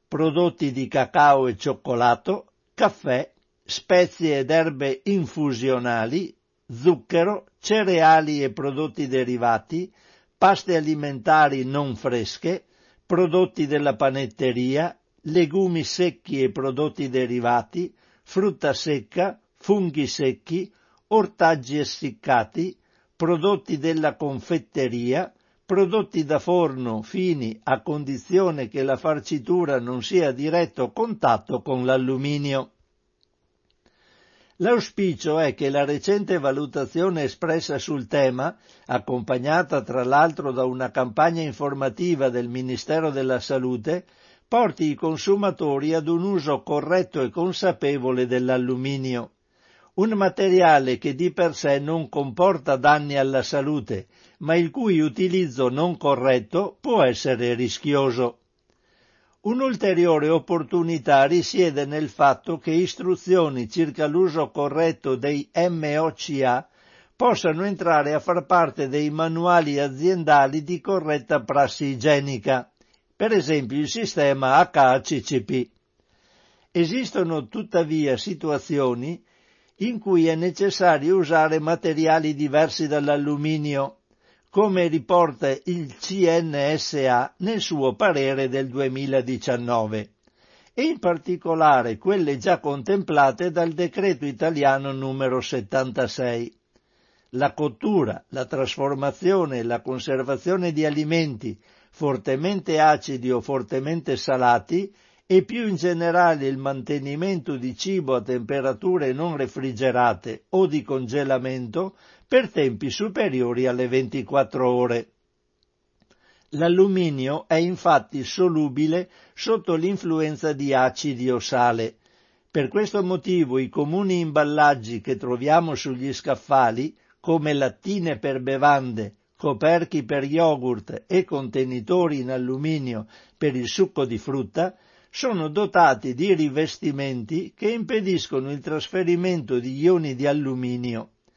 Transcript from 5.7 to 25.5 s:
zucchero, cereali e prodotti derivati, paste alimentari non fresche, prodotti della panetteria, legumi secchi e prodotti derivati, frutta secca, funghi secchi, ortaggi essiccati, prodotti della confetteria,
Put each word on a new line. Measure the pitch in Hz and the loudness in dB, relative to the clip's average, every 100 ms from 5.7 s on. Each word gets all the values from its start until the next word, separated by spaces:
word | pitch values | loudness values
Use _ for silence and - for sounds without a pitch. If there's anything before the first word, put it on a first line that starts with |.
| 127 123 117 110 160 190 - _ _ _ | 0 0 -2 -2 -4 -6 -12 _ _ _
zucchero, | 117 156 143 - 170 175 208 - _ | 0 2 2 2 2 2 0 -8 _
cereali | - 214 190 175 160 160 151 147 | -2 0 2 4 6 6 4 -2
e | 135 | -2
prodotti | 107 139 135 151 110 139 | -4 -6 -4 -6 -4 -2
derivati, | 131 123 123 120 113 - 160 180 _ _ _ _ _ | 0 0 0 2 0 -2 -8 -8 _ _ _ _ _
paste | 190 196 - 165 | 4 4 2 0
alimentari | 151 156 147 135 107 156 147 135 | 0 -2 -4 -4 2 4 4 2
non | 127 143 143 110 | -2 -2 -2 -4
fresche, | 139 120 107 - 170 185 - _ _ _ _ | -2 -2 -4 -6 -6 -6 -8 _ _ _ _
prodotti | 175 180 180 185 - 143 | 0 2 4 2 0 -2
della | 147 143 117 | 2 0 2
panetteria, | 135 131 131 - 131 120 123 139 170 - _ _ | 0 0 -6 -2 -2 0 0 0 -2 -6 _ _
legumi | 156 170 160 180 185 170 | -2 2 2 2 0 0
secchi | 143 - 180 - - 143 | -4 0 -2 -2 -8 0
e | 131 | 0
prodotti | - 135 127 151 - 139 | 0 -4 -2 -4 -4 -4
derivati, | 127 123 123 120 120 113 170 180 - _ _ | -2 -2 0 0 0 0 -6 -8 -10 _ _
frutta | _ 190 202 147 147 | _ -2 -2 0 -2
secca, | 131 160 143 107 - 190 - _ _ | -2 -2 -4 -4 -4 -2 -4 _ _
funghi | - 208 180 151 131 | 0 0 0 -4 -6
secchi, | - 135 - - 165 180 _ _ _ _ | -2 -4 -4 -6 -8 -8 _ _ _ _
ortaggi | 220 - - 165 160 127 147 | 0 0 2 2 2 -2 -4
essiccati, | 143 - 135 - - 123 107 - 180 - _ _ _ _ | -4 -6 -10 -8 0 2 2 -4 -6 -8 _ _ _ _
prodotti | 165 170 185 202 - 156 | -2 0 2 0 -2 -4
della | 160 156 151 - | -2 0 -2 -2
confetteria, | 147 131 - 165 - 151 127 120 120 143 185 - _ | -6 -6 -4 -4 -4 -4 -2 -2 -2 -2 -4 -10 _